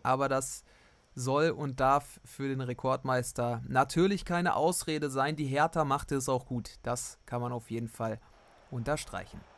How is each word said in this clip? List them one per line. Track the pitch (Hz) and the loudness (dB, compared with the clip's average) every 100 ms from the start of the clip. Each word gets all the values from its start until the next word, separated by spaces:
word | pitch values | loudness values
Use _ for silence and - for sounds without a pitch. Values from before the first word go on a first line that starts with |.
aber | 127 131 139 | 0 2 4
das | 135 135 - - - - _ _ | 2 -2 -8 -14 -20 -20 _ _
soll | - 127 139 160 | -6 0 4 4
und | 135 147 131 | 2 -4 2
darf | 135 143 - - | 4 4 2 -14
für | - - 139 | -16 -6 -2
den | 135 | -2
Rekordmeister | 127 123 131 131 131 127 123 - 120 117 127 | -2 -2 0 0 2 0 0 -2 -2 -2 0
natürlich | 131 135 - 190 202 | 2 2 4 4 2
keine | - 175 175 - | -2 0 2 2
Ausrede | 156 180 - 156 147 | 2 0 -2 -2 -2
sein. | 135 139 151 | 0 0 0
Die | 143 | 0
Hertha | 139 160 165 | 2 2 2
machte | 147 135 - 139 | 2 0 0 -2
es | 135 | 2
auch | 127 - | 0 0
gut, | 123 - - | -6 -6 -8
das | - 123 - - - | -6 -4 -6 -12 -8
kann | 123 | -4
man | 120 | -4
auf | 123 117 | -6 -6
jeden | 113 117 | -6 -6
Fall | - 113 110 - - - - - | -6 -6 -6 -12 -20 -20 -20 -12
unterstreichen. | 123 117 151 - 92 - - - | -6 -2 -4 -4 -10 -10 -14 -18